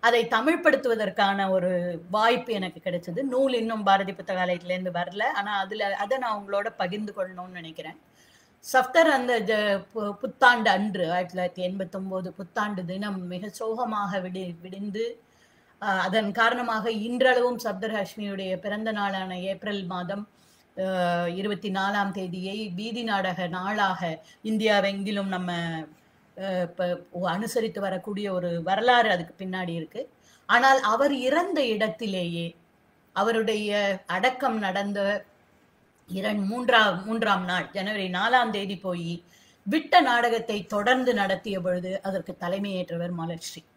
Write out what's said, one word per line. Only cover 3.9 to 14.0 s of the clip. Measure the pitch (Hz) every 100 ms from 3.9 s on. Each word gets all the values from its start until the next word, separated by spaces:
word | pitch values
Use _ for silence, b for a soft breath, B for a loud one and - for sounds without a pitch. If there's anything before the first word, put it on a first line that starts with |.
| 196 196
புத்தகாலயத்திலேருந்து | 185 180 185 180 180 175 180 185
வரல. | 175 180 196
ஆனா | 240 277 202 202
அதுல, | 190 214 202 190
அதை | 202 262
நான் | 247 208
உங்களோட | 202 202 220 -
பகிர்ந்து | 185 202 214 208
கொள்ளணும்னு | 185 180 185
நினைக்கிறேன். | 180 165 160 156 170 _ b b b b b -
சஃப்தர் | 262 254 330 330
அந்த | 262 247 233
ஜ-, | 202 214 208 196 -
பு-, | 226 202
புத்தாண்டு | 202 262 - 254 240 220
அன்று, | 190 208 190 165
ஆயிரத்தி | 180 180 185
தொள்ளாயிரத்தி | 180 180
எண்பத்தொன்பது | 180 190 180 196 190 190 185
புத்தாண்டு | 170 185 - 208 196
தினம் | 175 190 208 190 180
மிக | 180 208
சோகமாக | - 220 226 233 214